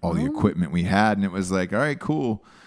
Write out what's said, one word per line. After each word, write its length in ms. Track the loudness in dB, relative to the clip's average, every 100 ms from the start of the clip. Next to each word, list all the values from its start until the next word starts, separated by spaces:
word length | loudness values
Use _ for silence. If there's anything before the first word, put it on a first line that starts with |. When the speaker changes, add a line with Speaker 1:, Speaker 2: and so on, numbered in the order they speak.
Speaker 1:
all 120 | -2
the 100 | 0
Speaker 2:
Oh. 40 | 0
Speaker 1:
equipment 440 | 0 -2 0 -2
we 120 | 0
had, 340 | 2 4 4 2
and 80 | 0
it 60 |
was 200 | -2 -2
like, 220 | 0 0
"All 60 | 0
right, 200 | -2 -2
cool." 460 | -2 -2 0 -4 -8 -20